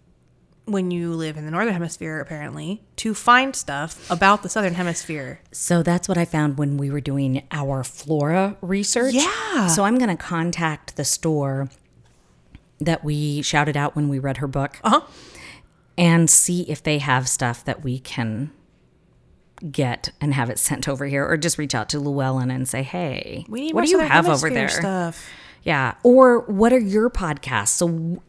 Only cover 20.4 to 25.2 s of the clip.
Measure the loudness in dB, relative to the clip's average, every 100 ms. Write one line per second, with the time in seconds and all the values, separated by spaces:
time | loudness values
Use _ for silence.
20.4 | -2 0 0 0 -4 -4 -2 -2 0 0
21.4 | 0 -2 -2 -4 -4 -4 -2 -2 0 0
22.4 | -2 -2 -4 -4 -6 -6 -6 -6 -8 -12
23.4 | -10 -8 -4 0 4 4 6 6 6 2
24.4 | 2 0 0 0 0 -2 -4 -6